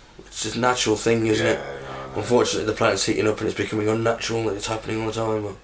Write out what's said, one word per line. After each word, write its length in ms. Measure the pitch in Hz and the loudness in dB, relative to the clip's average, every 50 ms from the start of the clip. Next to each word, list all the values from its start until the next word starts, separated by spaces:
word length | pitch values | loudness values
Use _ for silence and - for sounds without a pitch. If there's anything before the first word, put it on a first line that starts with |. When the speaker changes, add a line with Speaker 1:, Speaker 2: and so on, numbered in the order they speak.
| - - - - - | -20 -20 -20 -20 -20
Speaker 1:
It's 160 | - - - - | -14 -10 -6 -6
just 140 | 110 107 | -4 -2
a 20 | 117 | 2
natural 380 | 120 123 123 120 - 113 107 | 2 2 2 4 2 2 2
thing, 280 | 104 - 117 117 113 113 | 2 4 2 2 4 4
isn't 180 | 113 107 110 110 | 2 2 2 2
Speaker 2:
Yeah, 80 | - - | 2 2
Speaker 1:
it? 60 | - - | 0 -2
Speaker 2:
no, 500 | - - - - - - - - - - | -8 -10 -10 -10 -10 -10 -10 -12 -8 -6
no. 40 | 110 | -6
Speaker 1:
Unfortunately, 460 | 104 - 123 120 107 - - 98 - 107 | 0 4 4 4 4 4 2 0 0 -2
the 60 | 107 | 0
planet's 280 | - 117 110 98 95 - | 2 2 2 2 2 0
heating 240 | - - - 92 107 | 0 0 2 2 2
up 100 | 107 - | 0 0
and 80 | - | -2
it's 100 | 92 90 | -2 -2
becoming 300 | - 90 - - 107 104 | -2 -2 -2 -2 0 0
unnatural 580 | 107 110 113 113 113 113 - - - 117 113 113 110 | 2 0 2 2 0 0 0 -2 -4 -2 -2 -2 -2
and 80 | 95 | -2
it's 100 | 101 - | -4 -4
happening 320 | - 110 110 - - 110 110 | -4 -6 -6 -4 -4 -4 -2
all 80 | 113 | -2
the 60 | 110 107 | -2 -2
time. 300 | 113 113 110 110 107 104 | -2 -2 0 0 -2 -4
But 120 | 101 95 - | -6 -8 -12